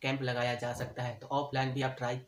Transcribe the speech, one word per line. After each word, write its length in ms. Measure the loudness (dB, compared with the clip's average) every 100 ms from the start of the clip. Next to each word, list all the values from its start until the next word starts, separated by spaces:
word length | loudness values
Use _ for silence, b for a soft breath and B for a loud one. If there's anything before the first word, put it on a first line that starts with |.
कैंप 200 | 0 0
लगाया 320 | 2 2 2
जा 180 | 2 -2
सकता 300 | -2 -4 -4
है, 160 | -4 -4
तो 80 | -2
ऑफलाइन 460 | 0 2 2 2
भी 100 | 2
आप 120 | 0 0
ट्राई 220 | 0 -2